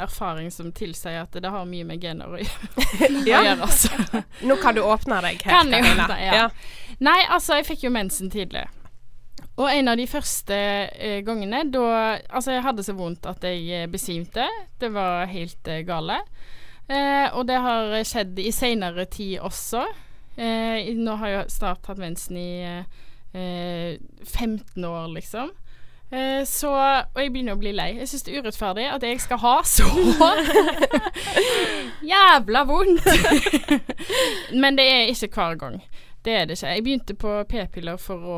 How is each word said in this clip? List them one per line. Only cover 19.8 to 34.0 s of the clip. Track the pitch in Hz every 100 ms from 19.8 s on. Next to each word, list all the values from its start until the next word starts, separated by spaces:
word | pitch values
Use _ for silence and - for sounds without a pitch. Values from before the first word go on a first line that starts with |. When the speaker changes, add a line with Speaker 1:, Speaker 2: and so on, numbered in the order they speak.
| 330 440 - - - -
Speaker 1:
Eh, | 226 226 226 226 202
i, |
nå | 226 226 214
har | 214
jeg | 196 -
snart | - 196 180 -
hatt | 196
mensen | 175 170 - 180
i, | 175 175
eh, | 175 175 180 - - - -
eh, | 185 185 175 175 175 170 - - - -
femten | - 240 214 - -
år, | 175 170 165 160
liksom. | - 214 285 392 - - - - -
Eh, | 262 269 269
så, | 269 - 294
og | 277 269 269 247 -
jeg | 277
begynner | 254 247 196
å |
bli | 208
lei. | 202 165 226
Jeg | 262
synes | 277
det | - 277
er |
urettferdig | 233 - 208 190 262
at | 277
jeg | 240 240
skal | - 247
ha | 240 262
så | - -
<laughs> | - 330 349 - 330 415 302 302 339 302 - 302 415 - - - 466 453 339 - 247 -
jævla | 311 381 381 302 202 233 277
vondt. | 311 392 339 - 320 339 - - 302 - 285 -
<laughs> | -